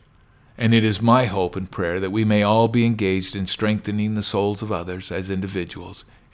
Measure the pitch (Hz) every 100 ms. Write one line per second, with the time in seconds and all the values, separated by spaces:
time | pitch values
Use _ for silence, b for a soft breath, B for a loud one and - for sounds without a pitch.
0 | _ _ _ b b b 113 117 110 101
1 | 117 127 117 98 90 98 92 - 85 90
2 | 95 107 110 104 104 110 117 120 117 107
3 | 98 95 90 101 92 - 107 107 104 104
4 | 107 107 - 101 101 101 107 92 87 92
5 | - 87 95 95 95 98 87 92 87 95
6 | - b b